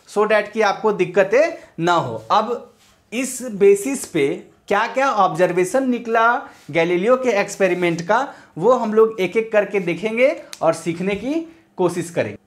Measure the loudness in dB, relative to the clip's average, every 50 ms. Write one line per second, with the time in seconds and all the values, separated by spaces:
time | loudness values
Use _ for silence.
0 | _ -6 -2 -2 2 2 2 0 0 -2 -2 0 0 0 0 0 -2 -2 0 0
1 | -2 0 2 2 2 4 2 2 2 2 -2 -8 -16 -16 _ -2 0 0 2 0
2 | 0 -2 -6 -10 -4 0 0 0 0 -2 -4 -8 -10 -14 _ _ _ _ _ _
3 | _ _ -8 -6 -6 -6 -8 -10 -10 -10 -2 4 4 6 6 4 2 -2 -6 -6
4 | -6 -4 -2 0 0 0 -2 -6 -10 -16 _ _ _ -2 -2 0 0 -2 -2 0
5 | 0 2 2 2 2 2 2 2 2 2 2 0 0 2 0 0 0 0 -2 -2
6 | -2 -2 0 2 2 2 2 0 -4 -10 -18 -20 -12 -4 -2 0 0 2 0 0
7 | 2 2 2 2 2 0 0 0 -2 -4 -2 0 0 0 0 0 0 -2 -2 -2
8 | -2 0 0 0 -2 -4 -8 -16 -20 _ _ 0 2 2 2 2 0 2 4 4
9 | 4 4 2 0 -4 -2 0 -2 -2 2 0 0 0 0 -2 -2 -2 -2 -4 -4
10 | -4 -4 0 2 2 2 2 -2 -8 -16 -8 -2 0 0 0 0 -4 -6 -6 -4
11 | -4 -4 -4 -4 -4 -4 -4 -4 -6 -8 -12 -20 _ _ _ -2 -2 -2 -2 -4
12 | -8 -4 -4 -4 -4 -4 -6 -12 _